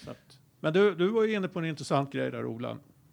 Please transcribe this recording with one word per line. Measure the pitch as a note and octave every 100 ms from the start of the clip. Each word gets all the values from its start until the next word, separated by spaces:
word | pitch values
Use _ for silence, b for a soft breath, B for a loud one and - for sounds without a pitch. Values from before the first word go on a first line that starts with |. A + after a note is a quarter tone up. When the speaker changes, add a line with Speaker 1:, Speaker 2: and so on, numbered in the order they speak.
Speaker 1:
Så | -
att | - _ - _ _
Speaker 2:
Men | D3+
du, | E3 G#3
du | E3 F3+
var | A3+
ju | A3
inne | G#3+ F#3
på | F#3
en |
intressant | E3 D3 - D3 C#3
grej | C3 C3
där, | B2 A#2+
Ola. | A2+ A#2+ A#2 - _ _